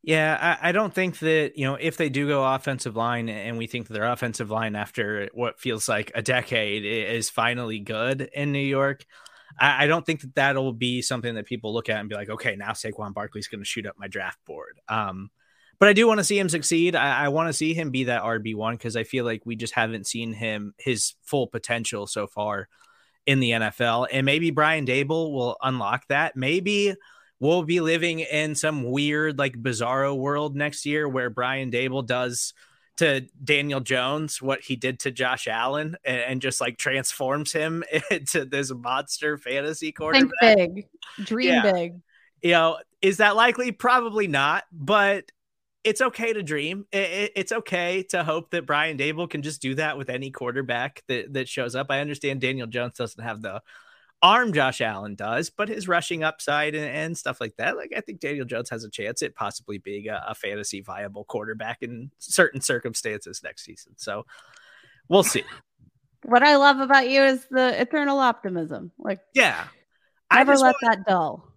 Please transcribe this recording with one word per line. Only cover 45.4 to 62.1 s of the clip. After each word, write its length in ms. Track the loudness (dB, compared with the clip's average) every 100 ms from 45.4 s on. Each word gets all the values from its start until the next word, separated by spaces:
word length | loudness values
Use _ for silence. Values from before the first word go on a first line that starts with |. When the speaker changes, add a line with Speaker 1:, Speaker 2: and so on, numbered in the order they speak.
| _ _ _ _
Speaker 1:
it's 160 | -2 2
okay 320 | 0 0 -4
to 100 | -2
dream. 440 | -2 -4 -4 -6 -4
I-, 40 | -2
I-, 340 | -2 -2 -4 -4
it's 160 | -4
okay 520 | -4 -2 -2 0 -2 -2
to 120 | -2
hope 280 | 0 -2 -2
that 140 | -6 0
Brian 320 | 0 0 0
Daboll 320 | -2 -2 -6
can 120 | -6
just 200 | -8 -6
do 140 | -4 -2
that 220 | -2 -4
with 120 | -6
any 220 | -6 -8
quarterback 720 | -6 -4 -4 -2 -2 -4 -8 -6
that, 240 | -4 -4
that 160 | -6 -6
shows 260 | -4 -4 -4
up. 120 | -2
I 100 | -2
understand 400 | -2 -4 -4 -2
Daniel 260 | -2 -2 -6
Jones 280 | -6 -6
doesn't 280 | -6 -8 -6
have 200 | -10 -8
the 200 | -8 -10 _ -20 -20 _ _ _ 6
arm 280 | 6 4
Josh 280 | 2 2 0
Allen 320 | -2 -2 -10
does, 380 | -8 -2 -2 -4
but 180 | -4 -6
his 180 | -4 0
rushing 360 | 0 0 -2
upside 500 | -2 -2 -2 0 0
and, 120 | -2 -6
and 320 | -6 -6 -4
stuff 220 | -6 -4
like 160 | -8 -4
that, 200 | -4 -4
like, 160 | -8 -8
I 60 |
think 180 | -10 -8
Daniel 260 | -6 -6 -4
Jones 260 | -6 -6
has 120 | -10
a 60 | -10
chance 320 | -8 -6 -4
at 140 | -6 -4
possibly 420 | -6 -6 -10 -10
being 320 | -8 -10 -8
a, 160 | -8 -8
a 60 | -8
fantasy 460 | -6 -6 -8 -10
viable 440 | -10 -10 -10 -12 -8
quarterback 580 | -6 -6 -8 -8 -8
in 260 | -10 -12 -16